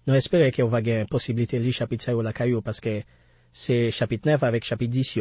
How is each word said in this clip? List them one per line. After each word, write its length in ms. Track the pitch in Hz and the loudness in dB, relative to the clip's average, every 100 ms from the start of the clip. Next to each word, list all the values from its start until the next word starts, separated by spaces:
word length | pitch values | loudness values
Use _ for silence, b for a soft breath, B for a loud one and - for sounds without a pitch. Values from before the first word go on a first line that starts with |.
Nou 160 | - 135 | 2 2
espere 300 | - 175 135 | 4 4 4
ke 140 | - 117 | 4 0
ou 80 | |
va 80 | 120 | 2
gen 240 | 113 113 104 | 0 0 0
posibilite 540 | 123 - 117 117 123 | -2 -2 -2 -2 0
li 100 | 120 | -2
chapit 320 | - 117 117 | -2 -4 -4
sa 140 | - 117 | -2 -2
yo 80 | 113 | -2
lakay 260 | - 123 | -2 0
yo, 140 | 117 110 | 0 -2
paske 400 | 104 113 107 - b b b b | -6 -4 -4 -8 b b b b
se 260 | - - 120 117 - | -10 0 2 2 0
chapit 320 | 117 113 147 | -2 0 2
nèf 160 | 147 | 2
avèk 240 | 131 113 - | 2 0 -2
chapit 240 | - 120 | -4 -2
dis 240 | 127 131 117 | 0 -2 -2